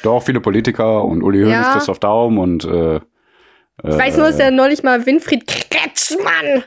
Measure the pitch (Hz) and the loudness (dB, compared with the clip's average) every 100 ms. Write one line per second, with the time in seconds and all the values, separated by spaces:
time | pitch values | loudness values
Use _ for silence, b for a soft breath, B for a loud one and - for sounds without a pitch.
0 | 110 120 131 123 110 104 113 113 110 107 | -2 0 0 -2 0 0 0 0 0 0
1 | 104 82 95 98 104 226 247 277 285 92 | 0 -2 0 2 2 2 0 0 -2 -2
2 | 143 117 120 107 92 85 82 87 80 78 | 0 2 2 2 0 -2 -2 -2 0 -2
3 | - _ _ _ _ _ _ - 151 156 | -6 _ _ _ _ _ _ -12 -4 0
4 | 262 269 311 302 269 262 269 294 269 247 | 0 2 2 2 2 2 2 2 0 0
5 | 247 302 - 269 - - - 302 311 - | 2 0 0 -4 -4 -8 -6 -4 -4 -4
6 | - 330 392 330 294 269 | -4 -2 -2 -2 0 -2